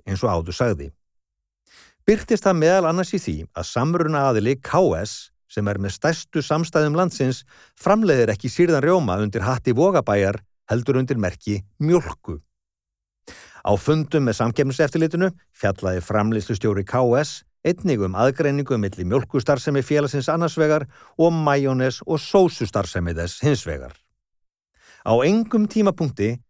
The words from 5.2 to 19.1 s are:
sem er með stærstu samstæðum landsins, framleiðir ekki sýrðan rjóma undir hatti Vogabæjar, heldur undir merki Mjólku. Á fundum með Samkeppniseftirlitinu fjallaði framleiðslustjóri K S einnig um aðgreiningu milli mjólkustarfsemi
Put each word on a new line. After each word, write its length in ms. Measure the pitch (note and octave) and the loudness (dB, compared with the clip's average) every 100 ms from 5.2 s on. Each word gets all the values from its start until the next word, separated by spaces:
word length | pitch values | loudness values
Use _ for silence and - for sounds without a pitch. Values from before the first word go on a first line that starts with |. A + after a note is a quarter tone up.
| - _ _ | -18 _ _
sem 140 | - G2+ | -4 -4
er 80 | G2 | -2
með 100 | G2+ - | -4 -2
stærstu 420 | D3+ E3 - D#3 | -2 -2 -4 -6
samstæðum 540 | C#3+ D#3+ E3 D#3 D3+ D#3+ | -2 -2 0 0 0 0
landsins, 460 | F3+ - C3 B2+ - - - - | -2 0 -2 -2 -10 -20 -20 -6
framleiðir 540 | F#3 G#3+ G#3 C3 A2 | 0 2 4 4 2
ekki 160 | G#2 C3 | 0 -4
sýrðan 360 | - F3 D3 C#3+ | 2 2 4 4
rjóma 320 | F3+ B2 F#2+ | 2 2 0
undir 220 | G#2 A2 | -2 -2
hatti 300 | G#2+ B2+ - A#2 | -2 0 0 2
Vogabæjar, 600 | F#3 F3 A2+ G2+ F#2+ - - _ - | 4 2 2 2 2 -2 -12 _ -4
heldur 260 | A#2 A#2+ B2+ | -2 0 0
undir 160 | C3 B2 | 0 -2
merki 380 | F#2 - - G2+ - _ | -2 -4 -6 -6 -8 _
Mjólku. 560 | D3 F3 E2+ - - D2+ - _ _ _ _ _ _ _ - - - - | 2 2 0 -12 -12 -12 -14 _ _ _ _ _ _ _ -20 -20 -20 -8
Á 100 | - G#2 | -2 0
fundum 460 | - D#3 D3+ D#3 B2+ | 2 0 0 0 0
með 120 | G#2 | 0
Samkeppniseftirlitinu 880 | A#2 A2+ C3+ C3 D3+ E3 D#3+ E3+ F#3+ - _ | -2 0 -2 0 0 0 -2 0 -2 -4 _
fjallaði 460 | - G2+ F#2+ F#2+ F#2 - | -4 -4 -2 -4 -4 -2
framleiðslustjóri 800 | G#2+ G#2+ A2+ - G2+ A2 G2 F#2 | 0 0 -2 -4 -2 0 -2 -2
K 160 | B2 B2 B2 | 0 2 2
S 220 | D3+ - _ _ | 0 -8 _ _
einnig 380 | D#3+ F3+ F#3 A#2 | -4 -2 -2 0
um 140 | F#2+ F#2+ | -2 2
aðgreiningu 600 | B2+ C3 C#3+ C#3+ C3+ A#2+ | 0 2 0 0 -2 -2
milli 260 | G2 F#2 | -2 -4
mjólkustarfsemi 760 | F2 | -2